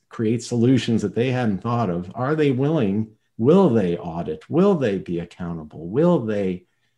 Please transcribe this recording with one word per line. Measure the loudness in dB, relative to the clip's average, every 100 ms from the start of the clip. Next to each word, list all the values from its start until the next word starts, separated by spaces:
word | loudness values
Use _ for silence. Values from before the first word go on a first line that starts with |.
| _
create | -4 -2 -2
solutions | -2 0 4 4 2 0
that | 0 -2
they | 0
hadn't | 0 -2 -2
thought | -2 -2 -2
of? | -4 -6
Are | -6 -4 0
they | 2
willing? | 2 0 0 0 -2 -4 -10 _ 0
Will | 4 6 6
they | 4 2 -2
audit? | -6 -8 -8 -8 -4
Will | 2 2 2
they | 0 -2
be | -4 -6
accountable? | -6 -10 -10 -10 -12 -14 -6
Will | 0 2 2
they | 0 -2 -2 -4 -10 _ _